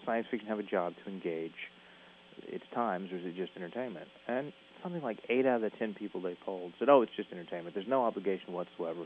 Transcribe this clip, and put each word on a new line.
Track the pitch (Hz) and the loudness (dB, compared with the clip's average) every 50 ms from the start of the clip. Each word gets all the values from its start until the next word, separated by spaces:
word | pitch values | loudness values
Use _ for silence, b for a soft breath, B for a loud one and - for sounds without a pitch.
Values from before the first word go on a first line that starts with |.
| - | 0
science | - 113 117 110 - | 0 0 0 0 0
fiction | 127 107 104 | -4 -4 -2
have | 110 110 104 | -2 -2 -2
a | 101 | 0
job | 95 107 92 87 87 85 - - | 2 2 2 2 2 -2 -6 -8
to | 101 | -8
engage | 98 92 - 87 82 80 82 82 - - - - B B B B B B B B B B B - - - - | -8 -4 -2 -2 -2 -2 -2 -4 -6 -10 -12 -14 B B B B B B B B B B B -20 -18 -16 -10
its | - - - - - - | -8 -8 -10 -8 -4 -2
times, | 120 120 107 92 90 95 90 | 0 2 2 2 0 -2 -4
or | 92 | -6
is | 87 87 | -6 -6
it | 90 85 | -4 -4
just | 92 90 - - | -4 -4 -6 -6
entertainment?" | 95 90 85 87 117 131 120 92 80 - - - - - | -8 -10 -6 -6 -6 -6 -6 -8 -10 -12 -14 -16 -10 -6
And | - 123 127 147 147 - - - - - - - | -2 -2 -2 -2 -4 -8 -14 -20 -20 -14 -10 -8
something | 180 175 165 | -6 -4 -4
like | 143 117 104 - - - | -2 -4 -4 -4 -2 2
eight | 120 127 143 | 2 4 6
out | 135 123 | 6 4
of | 117 | 4
the | 110 101 - | 2 0 0
ten | - 113 110 98 | -2 -2 -4 -2
people | - 107 95 - 92 | -4 -6 -6 -4 -4
they | 90 90 87 - - | -4 -4 -4 -4 -6
polled | - 95 92 90 87 85 - | -6 -4 -4 -6 -8 -4 2
said, | 120 135 | 8 10
"Oh, | 143 131 | 10 10
it's | 110 - - | 8 6 0
just | - - - | -4 -6 -6
entertainment. | 90 90 85 76 92 85 85 85 - | -8 -10 -8 -6 -6 -6 -6 -6 -6
There's | 104 95 | -6 0
no | 113 135 131 120 | 2 2 4 4
obligation | 110 98 104 92 98 95 87 - - 90 | 4 2 2 0 0 0 0 -2 -4 -4
whatsoever | 90 87 - - - 87 82 82 87 82 | -4 -4 -6 -6 -4 -4 -2 -4 -4 -6